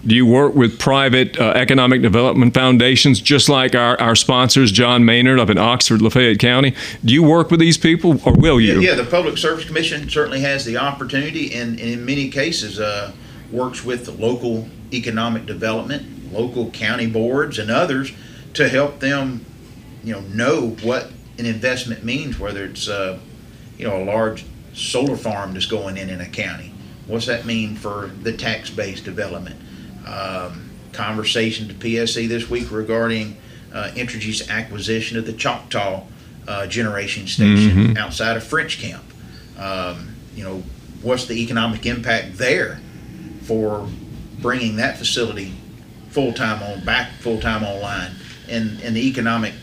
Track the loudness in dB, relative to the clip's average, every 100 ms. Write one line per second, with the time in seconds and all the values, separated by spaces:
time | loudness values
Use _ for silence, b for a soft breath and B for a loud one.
0 | 4 6 6 6 6 6 4 4 2 4
1 | 4 4 2 2 2 4 4 6 6 6
2 | 4 4 4 6 6 6 6 6 6 6
3 | 6 4 4 4 6 4 4 4 4 4
4 | 4 4 4 4 6 6 6 6 4 6
5 | 6 8 6 6 6 4 4 4 4 4
6 | 4 6 4 6 4 4 4 B B B
7 | 4 6 8 6 6 6 6 6 4 4
8 | 4 4 6 6 6 6 6 4 4 2
9 | 2 0 0 -2 -2 -4 -4 -4 -4 -4
10 | -4 -2 -2 -2 -2 -2 -2 -2 -2 -4
11 | -4 -4 -4 -6 -6 -6 -6 -6 -6 -6
12 | -4 -4 -2 -2 -4 -4 -6 -4 -4 -4
13 | -8 -14 B B B -4 -4 -6 -6 -6
14 | -8 -2 -2 0 -2 -4 -6 -16 -10 -6
15 | -4 -4 -2 -4 -6 -6 -4 -4 -6 -10
16 | -10 -16 -10 -6 -4 -4 -6 -6 -4 -2
17 | -2 0 0 0 -2 -4 -2 0 0 -2
18 | -4 B B B B 0 2 2 0 -2
19 | -2 -2 -4 -6 -14 -20 -20 -20 -20 -14
20 | -10 -10 -8 -2 0 0 -2 -4 -2 -2
21 | -4 -18 -20 -8 -6 -2 -2 -2 -6 -8
22 | -6 -6 -6 -8 -8 -8 -10 -8 -6 -4
23 | -4 -6 -14 -20 B B B -10 -6 -4
24 | -2 0 -2 -4 -14 -18 -18 -10 -4 -2
25 | 0 -2 -6 -6 -6 -6 -4 -4 -4 -8
26 | -8 -10 -10 -8 -8 -8 -14 -18 B B
27 | -8 -6 -4 -4 -4 -4 -4 -6 -10 -10
28 | -12 -8 -8 -6 -6 -6 -8 -8 -8 -8
29 | -12 -10 -8 -10 -12 -16 B B B -16
30 | -14 -10 -8 -8 -10 -14 -16 -20 -18 -8
31 | -6 -4 -2 0 -2 -4 -10 -8 -4 -2
32 | -2 -2 -2 -4 -4 -6 -4 -6 -2 -2
33 | 0 -2 -6 -12 B B B -10 -10 -8
34 | -8 -8 -6 -6 -6 -6 -6 -10 -4 -4
35 | -4 -6 -8 -6 -4 -4 -6 -4 -4 -6
36 | -10 B B B -10 -8 -6 -4 -4 -4
37 | -6 -8 -6 2 6 6 6 6 4 2
38 | -4 -4 -2 -2 -4 -4 -4 -8 -10 -14
39 | -18 -20 B B B -12 -8 -6 -6 -8
40 | -14 -16 -18 -14 -12 -10 -12 -16 -18 -10
41 | -4 -4 -2 -6 -2 -2 -2 -2 -6 -6
42 | -2 -2 -4 -4 0 0 -2 -8 -16 -18
43 | -18 -18 -16 -16 -4 -2 -2 -4 -8 -12
44 | -14 -16 -14 -8 -4 -2 -2 -2 -4 -2
45 | -4 -2 -4 -6 -10 -14 -18 -20 -20 -20
46 | -6 -2 -2 -2 -4 -4 -6 -8 -2 -2
47 | -4 -8 -4 -2 -2 -2 -4 -6 -6 -8
48 | -8 -12 B B -8 -6 -4 -6 -6 -2
49 | 0 0 -2 -2 -4 -8